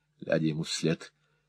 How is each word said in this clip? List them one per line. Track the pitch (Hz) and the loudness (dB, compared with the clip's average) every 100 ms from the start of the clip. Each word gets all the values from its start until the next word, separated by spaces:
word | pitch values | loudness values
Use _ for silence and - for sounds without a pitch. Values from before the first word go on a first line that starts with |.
| _ _ | _ _
глядя | - 78 80 | 0 2 2
ему | 76 | 0
вслед. | 78 - 80 82 - _ _ _ | -4 0 0 0 -6 _ _ _